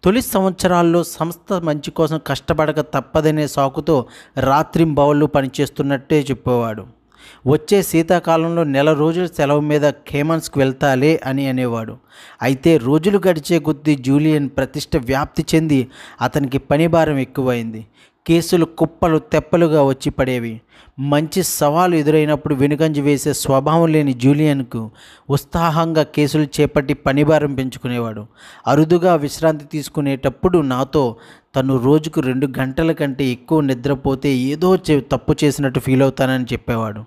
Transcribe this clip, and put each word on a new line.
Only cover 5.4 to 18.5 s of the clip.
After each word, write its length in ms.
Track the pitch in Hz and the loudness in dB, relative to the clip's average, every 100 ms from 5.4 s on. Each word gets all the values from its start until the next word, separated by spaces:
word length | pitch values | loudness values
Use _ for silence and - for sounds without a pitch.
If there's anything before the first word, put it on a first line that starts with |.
| 135 131 139 - 139 139 - 151 | -2 -4 -6 -2 -2 -2 0 0
చెప్పేవాడు. 640 | 139 123 - 123 113 107 101 _ _ _ - - 127 | 0 -6 -2 -2 -2 -8 -14 _ _ _ -20 -8 0
వచ్చే 360 | 151 - 202 | 0 2 0
శీతాకాలంలో 800 | 180 165 165 180 170 165 165 170 | 2 0 2 0 2 0 0 0
నెల 300 | 160 135 147 | 0 2 2
రోజుల 320 | 151 151 165 180 | 2 0 0 -4
సెలవు 340 | - 143 147 | -2 0 0
మీద 320 | 151 147 147 135 - | 2 2 0 -2 -8
కేమన్స్కు 520 | 143 147 165 - 143 | -4 -2 -2 -4 -2
వెళ్తాలే 600 | 135 131 147 131 143 160 131 | -2 0 0 2 2 0 -2
అని 220 | 135 139 | -4 -2
అనేవాడు. 500 | 127 127 117 110 107 _ - - - | -2 -4 -4 -8 -14 _ -20 -20 -6
అయితే 360 | 120 135 165 160 | -2 0 2 2
రోజులు 440 | 120 156 170 202 185 | 4 0 2 0 0
గడిచే 320 | 165 143 170 | -2 0 -2
కొద్దీ 360 | 151 143 156 143 | 0 -4 -2 -2
జూలియన్ 540 | 123 143 156 151 139 | 2 2 2 0 -2
ప్రతిష్ట 480 | 135 131 151 - 165 | -4 -6 -6 -4 -4
వ్యాప్తి 480 | 120 135 147 - 165 160 | -2 -4 -4 -6 0 0
చెంది 320 | 160 139 117 - - - | 2 0 -2 -10 -20 -6
అతనికి 360 | 120 156 139 131 | -4 -2 -2 -4
పని 300 | - 147 165 | -2 0 2
భారం 300 | 165 156 143 | 2 2 0
ఎక్కువైంది. 680 | 127 - 131 120 113 110 110 _ _ _ - | -4 -4 -2 -2 -4 -10 -16 _ _ _ 0
కేసులు 380 | 165 165 | 0 2